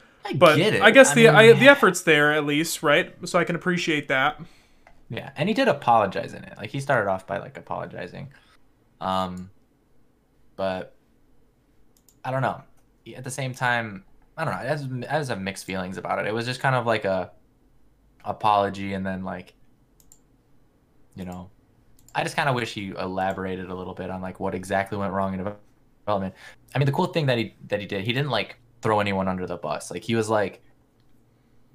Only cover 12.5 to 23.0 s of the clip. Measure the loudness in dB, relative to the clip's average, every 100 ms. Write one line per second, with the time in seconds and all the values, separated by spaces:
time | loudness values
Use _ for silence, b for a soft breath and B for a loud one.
12.5 | -4 -12 -20 _ _ -20 -14 -12 -8 -8
13.5 | -2 0 0 -4 -10 -18 -20 _ -8 -6
14.5 | -6 -6 -6 -6 -8 -4 -4 -4 -6 -6
15.5 | -8 -8 -6 -6 -6 -4 -4 -2 -4 -4
16.5 | -2 0 0 0 0 0 -2 -4 -12 _
17.5 | _ _ _ -20 _ _ _ -10 -2 2
18.5 | 4 2 -2 -8 -6 -6 -6 -8 -10 -14
19.5 | -20 -20 _ _ _ -20 -20 _ _ _
20.5 | -20 _ _ _ _ -20 -16 -14 -14 -16
21.5 | _ _ _ _ -20 -10 -6 -4 -2 0
22.5 | 0 -2 -6 -10 -8